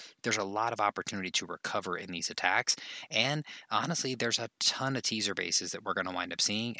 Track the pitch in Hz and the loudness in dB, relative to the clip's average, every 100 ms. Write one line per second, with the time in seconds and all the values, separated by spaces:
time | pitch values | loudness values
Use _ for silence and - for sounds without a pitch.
0 | - - 120 113 98 104 117 120 104 95 | -16 -6 -2 0 0 0 0 4 2 2
1 | - 101 90 - 85 85 - 104 95 90 | -2 -4 0 -2 -2 -6 -4 -2 -2 -4
2 | 92 87 - 80 90 104 - - - - | -4 -4 -4 0 2 4 4 0 -4 -10
3 | - 110 123 151 - - - 110 131 165 | -2 2 2 0 -4 -10 -2 0 2 0
4 | 135 123 120 113 117 - - - 135 131 | 0 0 2 0 -2 0 2 2 0 0
5 | - 110 101 92 90 - 92 - 98 95 | 0 0 0 0 2 0 0 -4 -2 0
6 | 92 90 87 87 - 107 117 113 | 0 -2 -2 0 0 0 -2 -2